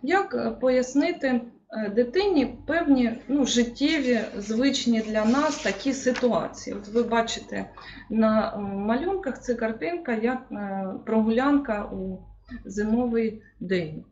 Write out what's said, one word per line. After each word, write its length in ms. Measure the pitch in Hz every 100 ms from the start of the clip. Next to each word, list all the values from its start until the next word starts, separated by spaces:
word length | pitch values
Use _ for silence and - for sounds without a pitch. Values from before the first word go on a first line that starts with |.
як, 320 | 262 381 392
е, 180 | 240 226 220
пояснити, 640 | 254 254 247 285 330 339 269
е, 600 | 247 - - _ 220 214
дитині 680 | 202 240 370 415 320 233 - -
певні, 520 | 330 330 262 233 226 -
ну, 180 | 285
життєві, 760 | 233 233 240 - 285 311 254 233 214 202
звичні 640 | 202 226 269 - 240 226
для 240 | 214 214
нас 320 | 214 269 311 285
такі 360 | 202 196 269
ситуації. 840 | 262 247 247 247 190 - - -
От 120 | 208 208
ви 160 | 226
бачите 680 | 226 233 226 - - 202 196 - - - -
на, 440 | 220 220 220 220
е, 40 | 208
малюнках, 840 | 202 196 208 247 349 381 269 233
це 120 | -
картинка, 600 | 226 220 220 311 349 254
як, 280 | 220 233 254 -
е, 340 | 208 202 196 190 -
прогулянка 800 | - 220 220 226 277 285 277 208 -
у 260 | 196 185 185 - - - 240
зимовий 760 | - 196 214 233 247 226 220 214 - _
день. 440 | 180 185 160 156 -